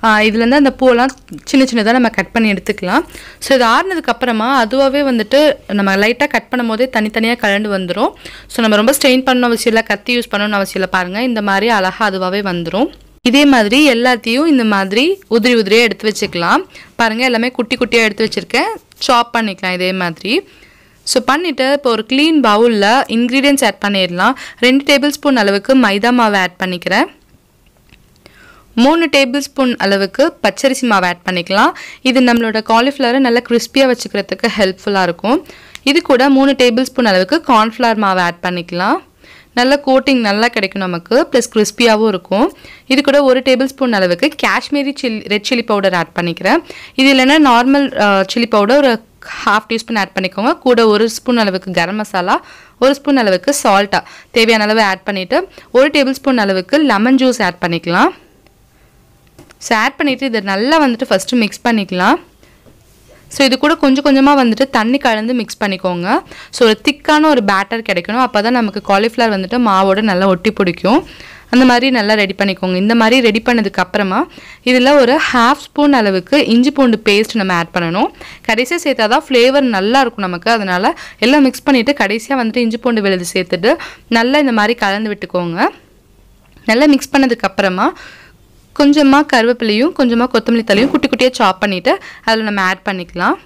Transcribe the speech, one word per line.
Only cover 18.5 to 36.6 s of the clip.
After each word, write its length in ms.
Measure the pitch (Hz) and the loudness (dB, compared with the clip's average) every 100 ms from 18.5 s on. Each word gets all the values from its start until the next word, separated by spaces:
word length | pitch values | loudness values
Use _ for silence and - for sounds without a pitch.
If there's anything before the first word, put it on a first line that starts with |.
| 240 311 381 _ _ - | -4 -4 -6 _ _ 0
சாப் 280 | 240 240 233 | 0 0 -4
பண்ணிக்கலாம் 420 | 220 185 185 180 | -4 -6 -6 -2
இதே 120 | 180 185 175 | -4 -2 -6
மாதிரி. 300 | 165 185 285 392 _ - _ _ _ - | -6 -4 -4 -4 _ -20 _ _ _ -4
So 60 | 254 247 | -2 0
பண்ணிட்டு 380 | 285 349 269 262 285 | -2 -2 -4 -2 0
இப்போ 120 | 269 226 | 0 -2
ஒரு 80 | 220 | -2
கிளீன் 260 | 262 311 320 247 | 0 2 2 2
பவுல்ல 400 | 208 240 214 202 247 - 226 | 4 2 2 2 2 0 -2
இன்கிரீடியன்ட்ஸ் 480 | 240 262 277 277 233 | -2 0 2 2 0
ஆட் 100 | - | -2
பண்ணிடலாம். 480 | 202 202 180 175 202 269 - - 247 | -4 -2 -2 0 -2 -2 -10 -2 0
ரெண்டு 180 | 262 277 | 2 2
டேபிள் 240 | 285 294 285 | 2 0 -2
ஸ்பூன் 200 | 285 262 | 0 0
அளவுக்கு 300 | 202 202 202 269 | 0 -2 2 2
மைதா 280 | 226 202 240 247 | 2 0 0 2
மாவு 180 | 220 202 | 2 0
ஆட் 120 | 180 _ | -2 _
பண்ணிக்கிறேன். 440 | 185 180 - 196 320 _ _ _ _ _ _ _ _ _ _ _ - _ - - _ - | -8 -6 -4 -2 -2 _ _ _ _ _ _ _ _ _ _ _ -20 _ -20 -20 _ 0
மூணு 260 | 254 330 330 285 | 2 2 0 0
டேபிள் 280 | 269 277 277 | 0 -2 -6
ஸ்பூன் 280 | - 254 233 196 | -4 -2 -2 -2
அளவுக்கு 380 | 196 190 - 311 - 214 | -2 -2 0 -2 0 -4
பச்சரிசி 420 | 196 277 262 247 | 0 -2 -2 0
மாவு 140 | 202 180 | 0 0
ஆட் 100 | 175 - | -4 -6
பண்ணிக்கலாம். 440 | 185 175 196 269 - - - 254 | -6 -2 0 0 -2 -16 -6 0
இது 100 | 254 247 | 2 2
நம்மளோட 320 | 233 226 220 220 | 2 0 -4 0
காலிஃப்ளவரை 500 | 226 254 277 247 254 262 | 0 0 -2 -2 0 2
நல்லா 160 | 233 233 | 0 0
கிறிஸ்பியா 360 | 233 226 269 262 | -2 -2 0 2
வச்சுக்கிறதுக்கு 580 | 240 - 202 196 - 233 208 | 0 -4 -6 -6 -4 -4 -2
ஹெல்ப்ஃபுல்லா 460 | 190 190 - 202 180 | -2 -2 -4 -2 -2
இருக்கும். 360 | 170 202 294 - - - - - | -2 -2 -2 -4 -20 -20 -8 -2
இது 100 | 294 - | -2 2
கூட 180 | 254 277 269 | 2 4 4
மூணு 120 | 277 269 | 2 2